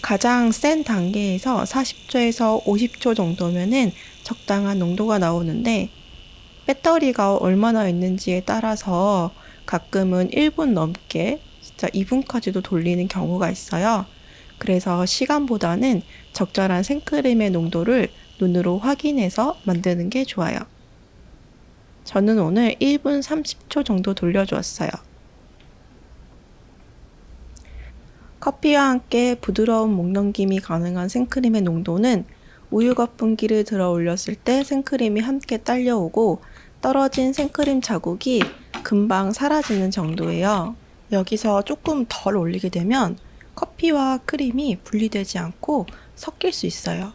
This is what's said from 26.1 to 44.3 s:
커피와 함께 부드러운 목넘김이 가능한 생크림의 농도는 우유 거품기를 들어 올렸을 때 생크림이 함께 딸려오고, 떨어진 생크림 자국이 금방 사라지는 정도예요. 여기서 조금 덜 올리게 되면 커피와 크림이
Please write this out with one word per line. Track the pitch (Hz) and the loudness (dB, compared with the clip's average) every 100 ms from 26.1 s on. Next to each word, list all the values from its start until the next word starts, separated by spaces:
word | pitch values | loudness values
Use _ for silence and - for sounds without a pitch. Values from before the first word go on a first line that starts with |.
| - - - - - - - - - - - - - - - - - - - - - - - | -20 -20 -20 -20 -20 -20 -20 -20 -20 -20 -20 -20 -20 -20 -20 -18 -18 -18 -20 -20 -20 -20 -6
커피와 | - - 311 294 277 | -6 0 4 4 4
함께 | 254 - 233 247 240 | 2 0 2 2 0
부드러운 | - 190 220 226 220 | -2 0 2 4 2
목넘김이 | 196 175 190 202 202 196 190 | 2 0 0 0 0 0 0
가능한 | 185 165 170 180 180 | -2 -2 -2 -2 -2
생크림의 | 240 247 - 254 220 | -2 -2 0 2 2
농도는 | 185 165 170 170 240 220 - - - - - | 2 0 -2 2 2 2 -2 -16 -20 -20 -4
우유 | 214 233 | 2 4
거품기를 | 247 240 - 226 220 214 220 | 4 0 0 0 0 2 2
들어 | 208 202 180 | 0 0 2
올렸을 | 175 170 180 - 214 | 2 0 -2 -4 -6
때 | - 254 277 | 0 0 2
생크림이 | 277 277 269 233 208 | -2 -2 0 0 0
함께 | 226 269 - 226 | 0 -4 -4 -6
딸려오고, | - 247 247 233 165 202 226 160 - - - - | -2 0 0 0 0 2 2 0 -6 -20 -20 -6
떨어진 | - 269 269 269 262 | 0 2 2 2 0
생크림 | 269 294 - 294 269 | 0 -2 0 0 0
자국이 | - 220 - 180 - 247 - - - - | 0 -4 -4 -4 -2 0 0 -6 -16 -14
금방 | - 202 208 190 196 | -2 2 2 2 0
사라지는 | 220 277 302 285 208 185 | -2 0 0 0 0 0
정도예요. | 190 160 165 165 165 190 208 175 233 - - - | 0 -2 -2 -2 0 0 0 -2 -8 -16 -20 -4
여기서 | 202 190 214 220 202 | -2 0 -2 2 0
조금 | 202 - - 302 233 | 0 -4 -2 -2 -2
덜 | - - 202 | -4 -2 0
올리게 | 170 180 185 | -2 -2 -4
되면 | 180 180 262 202 180 - - - - | -2 0 2 0 -4 -12 -20 -20 -8
커피와 | - - 330 302 262 262 | -8 -2 0 2 2 0
크림이 | - | -4